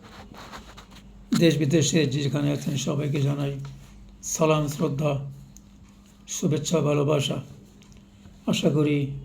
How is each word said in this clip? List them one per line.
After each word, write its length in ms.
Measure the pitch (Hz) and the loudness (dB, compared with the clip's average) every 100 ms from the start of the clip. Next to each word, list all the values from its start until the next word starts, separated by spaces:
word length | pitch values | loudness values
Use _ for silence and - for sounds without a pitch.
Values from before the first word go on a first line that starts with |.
| - - - - - - - - - - - - - - | -20 -20 -18 -18 -16 -16 -18 -20 -20 -20 -20 -16 -2 4
দেশ 120 | 165 143 | 4 4
বিদেশে 380 | 147 165 139 165 139 | 2 4 4 2 2
যেখানে 340 | 139 139 147 143 143 | 0 0 0 0 -2
আছেন 200 | - 135 - | -2 -2 -2
সবাইকে 320 | 143 147 147 139 | -2 -2 0 0
জানাই 260 | 143 139 139 - - - - - - - - | 0 -2 -6 -10 -14 -20 -20 -20 -14 -8 0
সালাম, 280 | 156 156 147 | 2 2 0
শ্রদ্ধা, 400 | - 156 135 151 - - - - - - - - - - - - - | -2 -2 0 0 -2 -6 -14 -18 -20 -20 -20 -20 -20 -20 -20 -12 -2
শুভেচ্ছা, 420 | 180 151 147 165 147 | 0 0 0 0 2
ভালোবাসা। 500 | 147 143 151 - - - - - - - - - - - - - | 2 2 2 0 -4 -8 -18 -20 -20 -20 -20 -20 -20 -20 -10 -4
আশা 180 | - 170 143 | 2 2 4
করি 180 | 147 147 135 - | 2 2 -2 -6